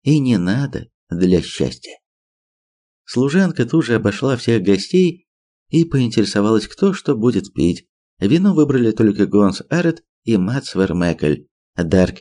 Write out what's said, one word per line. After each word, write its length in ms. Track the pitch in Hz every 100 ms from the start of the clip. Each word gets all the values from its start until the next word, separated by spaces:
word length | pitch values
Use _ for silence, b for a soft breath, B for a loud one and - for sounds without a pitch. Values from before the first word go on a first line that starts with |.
и 180 | 135 151
не 180 | 131 107
надо 500 | 87 120 139 - - _ -
для 300 | 85 92 90
счастья». 580 | - - 65 - - - _ _ _ _ _ _ _ _ _ _
Служанка 600 | - 127 135 175 185 156
тут 200 | 120 160
же 100 | 117
обошла 420 | 113 104 - 131 123
всех 260 | - 113
гостей 680 | 95 98 - 185 180 170 _ _ _ _ _
и 140 | 165
поинтересовалась, 840 | 165 139 120 110 98 104 107 110 -
кто 260 | - 196
что 240 | 190 - 127
будет 360 | 117 98 -
пить. 340 | - 85 - - _ _ -
Вино 360 | 101 170 196
выбрали 360 | 156 143 127 113
только 360 | 107 110 101 98
Гонс 360 | 104 98 - -
Арет 340 | 165 170 165 _ _
и 120 | - 107
Мац 380 | 92 135 -
Вермекель. 720 | 95 95 85 85 78 76 73 - _ _ -
Дарк 400 | 85 95 92 -